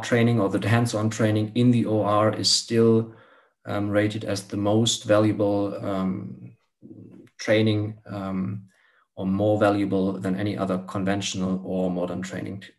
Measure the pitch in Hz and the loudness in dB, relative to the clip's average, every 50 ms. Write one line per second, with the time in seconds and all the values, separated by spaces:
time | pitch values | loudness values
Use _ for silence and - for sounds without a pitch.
0 | 113 - 127 117 117 120 120 113 98 98 98 98 98 107 113 117 120 117 - 104 | 2 0 2 4 4 4 4 2 2 0 0 0 0 2 2 2 2 2 0 -2
1 | 107 110 110 - 117 107 107 107 107 107 107 120 120 123 120 117 107 104 110 107 | -2 -2 0 0 0 2 2 0 0 -2 0 2 4 4 4 4 2 2 0 0
2 | 98 101 104 104 107 110 107 - 107 - - - - - 117 113 113 113 113 113 | 0 2 2 2 2 2 2 0 0 0 0 0 0 0 2 4 6 6 6 4
3 | 113 113 - - - - _ _ _ _ _ _ - - 101 104 101 104 101 104 | 2 0 -6 -18 -20 -20 _ _ _ _ _ _ -12 -8 -6 -4 -2 0 0 2
4 | 107 107 107 110 107 110 104 98 - - - 101 101 101 104 110 117 117 - - | 2 0 -2 -4 -6 -4 -6 -6 -6 -8 -6 -2 0 2 4 4 2 2 0 -2
5 | - 107 104 104 107 107 101 - 104 101 101 101 101 101 95 - 107 104 98 95 | 0 2 4 4 4 4 2 2 0 0 0 0 -2 -2 -4 -6 -6 -4 -4 -2
6 | 95 95 95 - - - - - - - - _ _ _ _ _ - - - - | -2 -2 -4 -4 -8 -12 -14 -14 -16 -20 -20 _ _ _ _ _ -20 -20 -20 -20
7 | - - - - - - _ - - - 110 107 110 110 107 104 104 107 107 - | -20 -20 -20 -20 -20 -20 _ -8 -2 0 2 4 4 2 2 0 -2 -6 -8 -12
8 | - - 107 101 95 95 95 95 95 95 - - - - _ _ _ _ _ _ | -14 -14 -10 -8 -8 -6 -4 -4 -4 -4 -6 -8 -12 -16 _ _ _ _ _ _
9 | _ _ _ - 98 95 95 98 104 107 107 101 107 101 101 101 101 95 95 95 | _ _ _ -6 -4 -2 0 2 2 2 2 4 4 4 4 2 0 0 0 0
10 | 92 95 95 95 95 95 92 92 104 101 101 95 98 95 92 92 95 - - 101 | 0 0 -2 -2 -4 -4 -2 -2 -2 -4 -4 -2 -2 -2 -2 -4 -4 -6 -6 -4
11 | 95 95 98 101 98 - - 98 92 92 95 92 - - 92 92 92 92 90 90 | -2 -2 -2 -2 -2 -4 -4 -4 -2 -2 -4 -4 -4 -4 -4 -2 -2 -2 -2 -2
12 | 90 90 90 95 92 - - 92 - - 98 98 - - _ | -4 -4 -6 -8 -8 -10 -10 -10 -10 -10 -10 -12 -14 -18 _